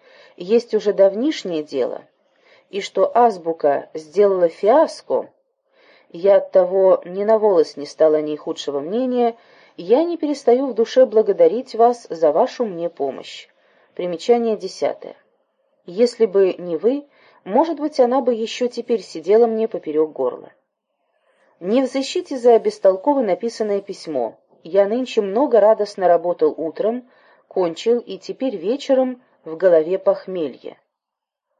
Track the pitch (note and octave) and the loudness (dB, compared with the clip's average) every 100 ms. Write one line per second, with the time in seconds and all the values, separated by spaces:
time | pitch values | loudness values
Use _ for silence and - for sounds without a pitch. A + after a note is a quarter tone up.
0 | _ _ _ _ F3+ A#3 A3+ A3 G3+ F#3 | _ _ _ _ 0 0 0 -2 0 4
1 | G3 G3 C4+ D4+ G3 E3 D3 C#3 A#2+ - | 2 2 -4 -4 -6 -8 -6 -4 -4 -6
2 | - _ _ _ _ _ _ G3 F#3+ - | -16 _ _ _ _ _ _ -10 -6 -2
3 | F#3+ A3+ A#3+ F#3+ E3 E3 D3+ C#3 - D#3+ | 0 4 2 2 -6 -2 0 -2 -4 -14
4 | D#3 D#3 G3+ F#3+ E3+ E3 G3+ C4+ D#4 - | -8 0 2 2 0 0 2 4 2 -2
5 | - C3 - _ _ _ _ _ _ _ | -6 -6 -6 _ _ _ _ _ _ _
6 | _ E3+ F#3+ G3 F#3+ G3 F3+ F#3+ F#3+ F3 | _ -4 2 2 4 2 2 4 4 4
7 | - F3+ G#3 A3 G#3+ F3+ D3+ - C#3+ - | 0 -6 0 2 4 2 2 -4 -16 2
8 | D#3 D#3 D3+ D3+ - D#3 - C#3 D3 G#3+ | 2 4 0 -6 -8 -8 -6 -6 -6 -4
9 | B3+ B3 A#3+ A#3 _ _ _ - E3+ B3 | -2 0 -2 -2 _ _ _ -16 0 2
10 | E4+ E4 D4 C#4+ - B3 C#4 G#3+ A3+ - | 2 -2 -4 -2 2 2 2 -2 0 4
11 | B3+ G#3+ G3 F3+ E3+ G#3 C4 A3 A#3 A#3+ | 4 4 2 4 4 2 -4 2 2 2
12 | - E3 D#3+ D3+ B3 - A#3 E3+ E3+ - | -6 0 2 2 0 -2 -6 -6 -8 -6
13 | C#3 A2+ - - - _ _ _ _ - | -6 -6 -14 -20 -20 _ _ _ _ -10
14 | F3+ E3+ - A#3+ A#3 G3+ F#3 - C#3+ - | -8 -6 0 0 0 -4 -8 -6 -6 -6
15 | - - _ _ _ _ _ _ - F3+ | -12 -20 _ _ _ _ _ _ -14 0
16 | A#3+ - A3+ F#3+ F#3+ E3+ F3+ D#3+ G3 C#4 | 0 2 0 2 2 0 -6 -4 -2 -2
17 | C#4+ _ _ _ - G#3+ D#4+ D4 D4 D4 | -6 _ _ _ -4 0 0 -2 -6 0
18 | B3 B3+ B3 A3+ A3 - B3 A#3+ - F#3 | 0 2 -2 -2 -6 -6 -6 -6 -4 -6
19 | F#3 E3 D#3 G#3+ A#3 A3 A3 F3+ D#3 D3+ | -6 -10 2 4 4 0 -4 -6 -4 -2
20 | D#3 C#3 B2+ - - _ _ _ _ _ | -2 -2 -6 -6 -14 _ _ _ _ _
21 | _ _ _ _ _ _ F3 A#3 C4 C4+ | _ _ _ _ _ _ -2 0 0 -4
22 | C4+ F#4 F4 C#4 A#3+ A3+ G#3+ G#3 G3 F#3+ | -4 -6 -6 0 4 4 4 0 0 2
23 | C#4+ C#4 A3+ F3 A#3 - G#3+ G3+ G3 F#3 | 0 0 0 -2 -4 -6 -4 -4 -6 -14
24 | - D3 A2+ - _ _ - F#3 G3 A#3 | -8 -4 -4 -8 _ _ -2 0 2 0
25 | B3+ - G3+ G3+ C#4+ A#3 G3+ G#3+ G3+ - | -2 -2 -2 -2 2 4 4 2 -2 -2
26 | F3+ E3+ E3+ F3 D#3 - D#3+ D3+ F#3+ A#3+ | 2 2 0 0 -2 -2 -6 -4 -4 -4
27 | B3 _ _ _ _ - F3+ D#3+ A3+ A#3+ | -10 _ _ _ _ -4 -4 -2 -2 -2
28 | - F#3+ - F#3 C4 G3+ E3 C#4 - C4 | -2 -12 -12 -6 -6 -4 -4 -4 0 0
29 | B3+ B3 _ _ - D#3+ F3+ E3+ D#3 F#3+ | 0 -6 _ _ -16 -2 4 4 2 0
30 | G3 G3 - F#3 D3 A#2 - - _ _ | 0 -2 -4 -8 -8 -8 -18 -20 _ _
31 | _ _ _ _ _ _ | _ _ _ _ _ _